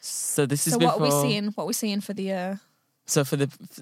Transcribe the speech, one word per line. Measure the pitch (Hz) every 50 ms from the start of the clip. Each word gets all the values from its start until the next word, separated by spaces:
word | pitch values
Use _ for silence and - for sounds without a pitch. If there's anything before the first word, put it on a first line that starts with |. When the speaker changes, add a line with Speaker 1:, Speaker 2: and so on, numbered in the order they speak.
Speaker 1:
So | - - - - - - - - 143
this | 127 143 143 - 165
is | 156
Speaker 2:
So | 233
what | 170 156 -
are | -
we | 156 143
Speaker 1:
before | 143 143
Speaker 2:
seeing? | 143 - - - 208 208
What | 208 - 156
are |
we | 180
seeing | - - - 214 202 208
for | 202 - 196
the, | 202 190 190
uh | 190 185 180 190 196 196 _ _ _ _ _ _ _ _ -
Speaker 1:
So | - - 156 139
for | 135 156
the, | 139 139 135 - - - - - -